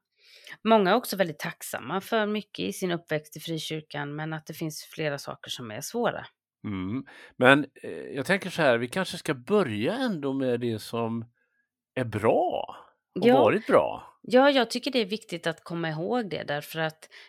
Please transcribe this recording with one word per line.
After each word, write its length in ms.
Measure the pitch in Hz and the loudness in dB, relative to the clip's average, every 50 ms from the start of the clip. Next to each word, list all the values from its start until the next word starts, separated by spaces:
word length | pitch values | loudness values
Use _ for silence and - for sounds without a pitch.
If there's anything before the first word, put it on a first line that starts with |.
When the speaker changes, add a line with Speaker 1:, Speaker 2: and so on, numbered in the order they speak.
| _ _ _ _ _ _ - - - - - - - | _ _ _ _ _ _ -20 -20 -20 -20 -14 -4 2
Speaker 1:
Många 280 | 214 226 214 196 180 | 4 6 6 6 6
är 40 | 202 | 4
också 200 | 247 240 - 214 190 | 2 2 0 -2 -2
väldigt 220 | 190 165 151 - | -2 -2 -2 -8
tacksamma 640 | - 170 - - - - - - 101 123 170 196 | -8 -10 -10 -10 -12 -10 -10 -8 -6 -4 -6 -6
för 240 | - - - 226 214 | -4 -2 0 0 0
mycket 400 | 208 214 214 196 _ - - 180 | 0 -2 -4 -6 _ -10 -8 -6
i 80 | 190 196 | -6 -6
sin 180 | - 190 180 | -4 -4 -4
uppväxt 460 | 175 165 165 - 156 151 151 - - 156 | -4 -4 -4 -4 -4 -4 -4 -8 -16 -12
i 20 | |
frikyrkan, 760 | - 165 165 156 - - 160 156 151 - - 147 143 143 143 | -8 -6 -6 -6 -6 -6 -8 -8 -10 -10 -10 -8 -8 -8 -8
men 180 | 151 156 160 160 | -8 -8 -8 -8
att 120 | 160 - | -8 -10
det 80 | - 160 | -12 -10
finns 300 | - 165 156 151 - - | -8 -8 -8 -8 -8 -14
flera 340 | - - - 160 147 143 139 | -14 -8 -6 -4 -4 -4 -6
saker 320 | - - - - - - | -8 -12 -14 -12 -12 -12
som 200 | - - 123 110 | -12 -10 -10 -10
är 100 | 107 120 | -10 -10
svåra. 440 | 143 - - 240 233 185 - - - - _ _ _ _ _ _ - | -10 -8 -4 -2 -2 -2 -2 -4 -8 -14 _ _ _ _ _ _ -8
Speaker 2:
Mm. 420 | 107 101 95 92 95 110 135 - - - - - - _ - | -6 -4 -4 -4 -4 -4 -6 -8 -10 -16 -20 -20 -12 _ 4
Men, 280 | 127 127 139 147 143 - _ - - | 8 8 8 8 6 0 _ -14 -14
eh, 80 | 110 | -12
jag 340 | 85 78 65 64 - 139 127 | -12 -10 -10 -10 -8 -6 -2
tänker 240 | - 190 190 196 180 | 0 0 0 -2 -4
så 120 | - - | -2 2
här, 160 | 160 135 120 117 | 4 4 4 4
vi 100 | 123 117 | 2 -2
kanske 300 | - 190 185 - - 165 | -4 -4 -4 -4 -6 -8
ska 160 | - - 147 | -4 -4 -4
börja 600 | 123 120 - 202 214 185 127 107 104 110 156 214 | -4 -2 0 2 2 2 2 0 -2 -2 -2 -2
ändå 400 | 269 269 240 196 156 139 139 135 | 0 -2 -2 -2 -2 -2 -2 -2
med 260 | 135 131 127 120 120 | 0 0 0 0 0
det 200 | 123 120 113 107 | 0 -2 -4 -4
som 460 | - - - 117 117 113 113 117 117 117 _ _ _ _ _ _ _ _ _ _ _ _ - | -6 -6 -4 -4 -2 -2 -2 -4 -6 -8 _ _ _ _ _ _ _ _ _ _ _ _ -6
är 80 | 131 127 | -6 -4
bra 720 | 117 104 107 101 113 175 285 349 359 - - - - - - - - _ _ _ _ - 190 | -4 -2 0 2 4 4 4 2 0 -2 -4 -6 -8 -10 -14 -18 -20 _ _ _ _ -2 4
och 80 | 180 240 | 6 6
Speaker 1:
Ja. 140 | 247 269 | 8 8
Speaker 2:
varit 260 | - - 147 214 - - | 8 6 4 4 2 4
bra. 400 | - 113 78 - - - - - - _ - | 4 4 4 4 -2 -8 -12 -18 -20 _ -2
Speaker 1:
Ja, 260 | - 202 254 269 285 | 2 6 6 6 8
jag 200 | 277 269 233 226 | 6 4 2 2
tycker 220 | - 247 - 285 | -2 -4 -4 -2
det 80 | 262 254 | 0 0
är 60 | 220 | 0
viktigt 420 | 180 196 - - - 175 165 - 170 | -2 -4 -8 -8 -8 -10 -6 -4 -4
att 160 | 160 - - | -6 -6 -8
komma 260 | - 170 170 165 160 | -8 -6 -6 -4 -4
ihåg 400 | 151 156 170 202 233 247 226 180 | -4 -4 -4 -2 -2 -2 -2 -4
det, 140 | - - 110 | -6 -6 -6
därför 360 | - 143 147 147 - - 160 | -4 -6 -6 -6 -8 -6 -4
att 300 | 160 156 - _ - - - - - | -4 -4 -4 _ -18 -20 -20 -20 -20